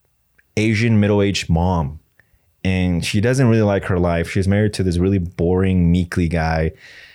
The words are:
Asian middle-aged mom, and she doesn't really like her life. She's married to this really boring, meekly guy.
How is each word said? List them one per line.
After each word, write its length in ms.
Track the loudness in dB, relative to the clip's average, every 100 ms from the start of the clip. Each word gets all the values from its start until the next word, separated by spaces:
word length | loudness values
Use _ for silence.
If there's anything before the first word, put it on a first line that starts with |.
| _ _ _ _ _ -4
Asian 420 | -2 0 2 2
middle-aged 500 | 2 2 0 -2 -2
mom, 500 | 0 0 0 -4 -10 _ _ _ _ _ _
and 400 | -4 0 0 -2 -2
she 160 | -2
doesn't 260 | 0 2 2
really 140 | 2
like 220 | 2 0 -2
her 140 | 0
life. 300 | 0 0 -2
She's 180 | -2 0
married 260 | 0 0
to 100 | -2
this 140 | -2 0
really 200 | 0 0
boring, 720 | -2 -4 0 0 2 2 2
meekly 360 | 2 0 -2 -2
guy. 440 | -2 -2 -2 -2 -6 -16 -20 -20